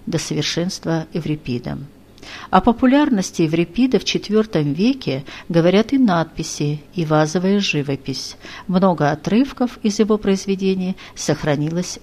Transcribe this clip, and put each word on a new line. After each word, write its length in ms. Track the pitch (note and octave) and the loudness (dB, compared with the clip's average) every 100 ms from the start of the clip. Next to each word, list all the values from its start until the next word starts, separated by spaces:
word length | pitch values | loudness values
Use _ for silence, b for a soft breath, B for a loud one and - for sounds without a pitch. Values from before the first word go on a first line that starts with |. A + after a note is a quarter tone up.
| - | -6
до 100 | D#3+ | -6
совершенства 880 | - D#3 - E3 F3+ - E3 E3 D#3+ | -4 -4 -2 -4 -4 -6 -4 -4 -4
Эврипидом. 720 | F3 D#3 D3+ C3 A#2+ - C#2+ C#3+ - - - B B B | -6 -4 -6 -6 -6 -6 -10 -12 -20 -20 -20 B B B
О 120 | F#3+ | 2
популярности 840 | A#3+ A3+ B3+ C#4+ D4 G3+ - - | 4 4 4 4 4 2 0 0
Еврипида 560 | D#3+ E3 E3 - C4 G3+ | 2 2 0 0 2 2
в 60 | - | 0
четвертом 680 | F3 - G#3+ A3 D#3+ D3 | -4 0 0 0 0 0
веке 500 | D3 A#3 C4+ - C3+ B B - | 0 0 0 -4 -6 B B 0
говорят 440 | E3+ F3 G3 A3 | 2 4 4 4
и 40 | C#4 | 4
надписи, 840 | A3+ E3+ D#3+ - E3 - D3 D3+ - | 4 2 -2 -6 -8 -4 -4 -4 -6
и 120 | F3 D#3 | -6 2
вазовая 540 | D3+ D#3 F3+ F#3 G3+ | 2 2 2 2 2
живопись. 760 | G3 D3+ C#3 C3+ - B2+ - - B B - | 0 -2 -2 -4 -6 -8 -10 -16 B B -2
Много 440 | F3+ F#3+ D#3+ D3 | 2 4 4 2
отрывков 680 | D#3 E3 G#3+ C4+ - B3 - | 0 2 2 2 0 -4 -2
из 160 | A3 G3+ | -2 0
его 180 | G#3 G#3+ | 2 2
произведений 800 | G#3 F#3+ G3 F#3+ F#3+ F#3+ F#3 - B - | 2 0 -2 0 0 0 -2 -6 B -6
сохранилось 840 | - D3+ D3+ C#3+ D3+ E3+ F3 - | -2 0 0 0 0 -2 -6 -10